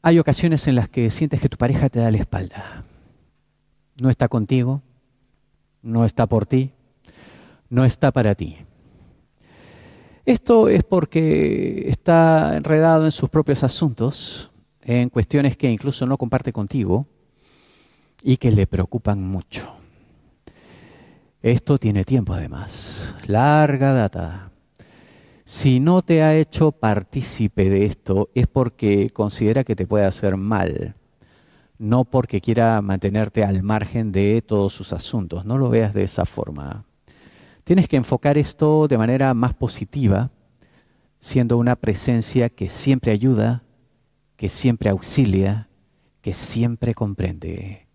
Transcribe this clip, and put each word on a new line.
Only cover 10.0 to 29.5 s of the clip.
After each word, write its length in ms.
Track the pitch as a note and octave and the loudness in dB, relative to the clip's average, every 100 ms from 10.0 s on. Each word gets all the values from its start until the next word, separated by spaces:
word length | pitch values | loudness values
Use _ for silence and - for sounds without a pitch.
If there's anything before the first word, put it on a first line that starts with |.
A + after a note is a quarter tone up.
| - _ | -20 _
Esto 460 | - A#3+ - A#3 A3 | 0 0 4 6 6
es 140 | - | 4
porque 1040 | - F#3 D#3 D#3+ D#3+ D#3 D3+ - - - - | 4 0 0 0 2 2 2 0 -4 -4 -4
está 680 | - - E3 D#3+ D#3+ D#3 D#3 | -2 4 6 6 4 2 -2
enredado 480 | D3 D#3 E3 D#3+ | 0 2 4 4
en 80 | D#3 | 2
sus 160 | - C3+ | 0 -2
propios 340 | D#3 D3 C#3 | 0 0 0
asuntos, 880 | C3 - D#3+ A2+ A#2 - - - - _ _ _ | 0 0 -4 -2 -4 -4 -14 -16 -18 _ _ _
en 300 | - A#2+ B2 | -2 0 0
cuestiones 480 | - G#2+ C#3+ C#3 A#2+ | 0 0 2 0 0
que 120 | C3+ | -2
incluso 360 | A2 C#3+ C3+ B2+ | 0 -4 -4 -4
no 100 | C3+ | -2
comparte 340 | A#2+ C3 - | -2 -2 -4
contigo 560 | A#2 G2+ C#3 G2+ G2 C#3 _ _ _ _ _ _ _ _ _ _ _ | -6 -6 -4 0 0 -2 _ _ _ _ _ _ _ _ _ _ _
y 160 | C3 C3 | -2 0
que 140 | B2 | 2
le 140 | G#2 F#2+ | 2 2
preocupan 560 | F#2 F2 A#2 G#2+ G2+ | -2 -4 -4 -4 -4
mucho. 480 | F#2+ F#2+ - - - - _ _ _ _ _ _ - _ _ - - - - _ _ _ | -4 -6 -8 -14 -16 -20 _ _ _ _ _ _ -20 _ _ -20 -20 -20 -20 _ _ _
Esto 340 | A#2 A#2+ - C#3+ | -2 0 0 0
tiene 300 | A2 G2+ F#2+ | 0 -2 0
tiempo 260 | C3 G2 | 0 -2
además, 840 | F2+ D2 C2+ G2+ - - - - - - | -6 -8 -10 -14 -12 -12 -12 -12 -12 -2
larga 680 | G#2 C#3 D3+ D3+ C#3 C#3 | 2 4 4 4 2 2
data. 580 | C3 G#2 F2 E2 F2+ F#2+ _ _ _ - _ _ _ _ _ - | 2 0 -2 -10 -10 -16 _ _ _ -20 _ _ _ _ _ -16
Si 300 | - C#3 B2+ | -2 2 2
no 220 | D3 F3+ | 4 2
te 200 | - E3 | 2 2
ha 140 | D#3 D#3 | 4 2
hecho 340 | D#3 - D#3 | 0 0 0
partícipe 1000 | - A2 G2+ F#2+ - - - G#2 - F#2+ | 2 -2 -2 -4 -8 -8 -4 -4 0 2
de 160 | G2 | 2
esto, 460 | G#2 E2+ - F#2+ G2+ - | 0 -2 -4 -2 -2 -2
es 100 | A#2+ | 0
porque 640 | - A#2+ _ G#2+ G2+ G2+ | 0 -2 _ 0 2 0
considera 540 | - G#2 - G#2+ | -2 -4 0 0